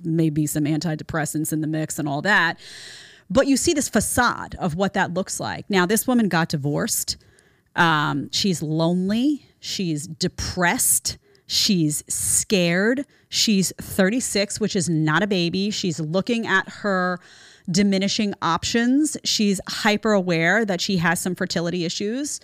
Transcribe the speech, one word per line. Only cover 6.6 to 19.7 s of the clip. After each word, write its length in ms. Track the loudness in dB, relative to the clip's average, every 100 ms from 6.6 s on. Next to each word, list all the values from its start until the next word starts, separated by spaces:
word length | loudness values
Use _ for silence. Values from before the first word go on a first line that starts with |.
| -2 -2 -2 -4 -4 -8 _ _ _ _ _ 2
Um, 540 | 4 4 2 -2 -4
she's 300 | -2 0 -2
lonely. 840 | -2 0 2 2 0 0 0 0 -6 _
She's 480 | -10 -4 -2 -4 -6
depressed. 1120 | -4 -6 -4 -8 0 0 2 2 0 -2 -8 _ _ -6
She's 560 | 0 2 4 2 0 -4
scared. 1000 | -4 0 0 2 2 4 2 2 0 -4 _ -8
She's 440 | -2 2 4 2 -2
thirty-six, 800 | -6 2 2 2 -2 -2 -2 -2
which 160 | -2 -2
is 120 | 0
not 360 | 0 2 2
a 40 | 2
baby. 440 | 0 0 0 -2
She's 280 | -2 -4 -4
looking 460 | -2 -2 0 -2 0
at 240 | 0 -2
her 500 | -6 -2 0 -2 -4 -10 -20 -20 -16 -4
diminishing 640 | 2 2 2 0 0 -2 -2
options. 760 | -2 -2 0 0 2 2 2 -2 -4
She's 340 | 0 2 0
hyper 460 | -2